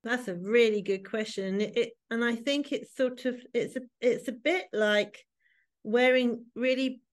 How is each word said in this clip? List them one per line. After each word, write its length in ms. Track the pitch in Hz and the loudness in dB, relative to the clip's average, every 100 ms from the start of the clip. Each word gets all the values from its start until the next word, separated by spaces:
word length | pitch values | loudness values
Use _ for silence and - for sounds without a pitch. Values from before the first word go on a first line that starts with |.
That's 240 | 226 247 240 | -4 -6 -4
a 80 | 175 | -8
really 460 | 190 240 233 208 | 2 6 6 4
good 280 | 196 190 190 | -2 -4 -2
question. 360 | 220 214 - 190 | -6 -4 -4 -2
And 160 | 196 | -2
it, 160 | 208 240 | 0 0
it, 120 | 240 - _ | -2 -6 _
and 140 | 226 | -2
I 120 | 240 233 | 0 0
think 360 | 285 285 285 | -2 -2 -2
it's 240 | 254 262 - | -6 -6 -2
sort 300 | 254 247 254 | -2 0 -6
of, 100 | 240 - | -6 -4
it's 220 | 240 - 254 | -4 -2 -6
a, 60 | 254 _ | -12 _
it's 280 | 247 - - | 0 0 -4
a 60 | |
bit 320 | 233 285 359 - | -4 0 0 -2
like 540 | 208 208 208 202 - _ _ _ _ _ _ | 0 2 2 0 -8 _ _ _ _ _ _
wearing 600 | 214 233 254 254 247 233 - - | -2 4 4 4 2 -2 -10 -2
really 460 | 254 254 262 262 _ | 0 0 -2 -4 _